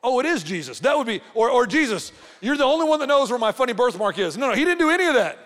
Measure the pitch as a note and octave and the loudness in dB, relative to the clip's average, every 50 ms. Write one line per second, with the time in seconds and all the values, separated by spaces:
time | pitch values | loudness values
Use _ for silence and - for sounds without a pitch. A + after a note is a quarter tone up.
0 | - A#3+ C4 B3 C4+ D#4+ F4 B3 D#3 D3+ F#3+ F3 D3 C3 A#2+ - D#3+ C4+ C#4+ D4 | -2 0 0 0 0 0 -2 -2 -4 -6 -8 -8 -8 -10 -12 -4 -2 0 0 0
1 | C4+ A3+ A3 - - - - B3 C4+ A#3+ - B3 A#3+ G#3+ G#3 D#4 D#4 B3 G#3+ E3+ | -2 -2 -6 -8 -8 -8 -2 0 2 2 4 2 2 2 2 0 0 0 -2 -6
2 | - - - - - - - - - A#3 D4 C#4+ C#4+ C4 D4 D#4+ E4 D#4 D#4 D4+ | -6 -12 -18 -20 -20 -20 -20 -8 -4 -4 0 2 2 2 2 2 2 2 0 0
3 | D4 C4 C#4+ C#4 C#4 G#3 B3 B3 A3+ A3 G3+ - C4 B3 A#3 F#3 B3 B3 E3 F3+ | 2 2 2 2 2 2 -2 -2 -2 -2 0 0 -2 -2 0 0 0 0 0 -2
4 | G#3+ G3+ D3+ E3 G3 E3+ D3 G#3 C#4 C4 A3 G#3+ D4+ F4+ F4 E4+ E4 D#4 E4 F4+ | -4 -4 -2 -2 -4 -4 -4 -4 -2 -2 0 0 2 0 2 2 2 2 2 2
5 | F#4 E4+ D4 A#3+ G3 D#3+ - - - | 2 2 2 2 2 0 -4 -10 -18